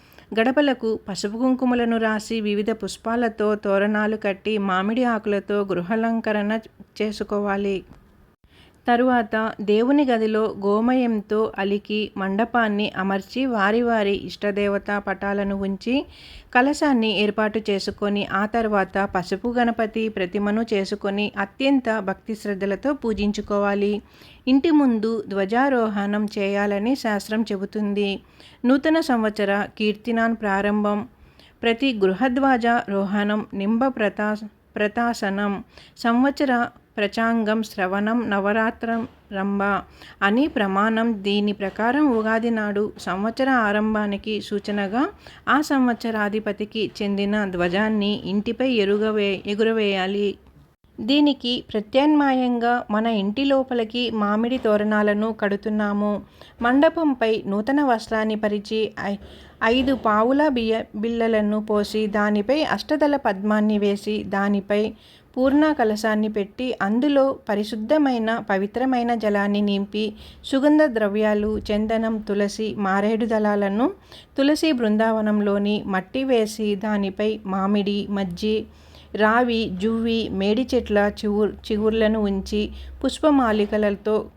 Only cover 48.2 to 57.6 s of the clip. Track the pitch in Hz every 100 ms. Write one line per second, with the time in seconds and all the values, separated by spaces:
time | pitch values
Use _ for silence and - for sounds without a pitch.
48.2 | 170 202 208 226 262 233 196 208 214 214
49.2 | 202 190 202 208 220 226 208 196 185 202
50.2 | 202 - - - - _ _ - 220 285
51.2 | 294 277 247 240 - 214 214 262 294 302
52.2 | 277 262 247 240 233 240 - 214 226 220
53.2 | 196 214 277 269 262 240 220 240 240 220
54.2 | 208 214 233 254 233 208 208 214 208 208
55.2 | 220 220 202 202 220 214 208 202 208 202
56.2 | - - - - 233 262 320 330 311 254
57.2 | 226 220 - 202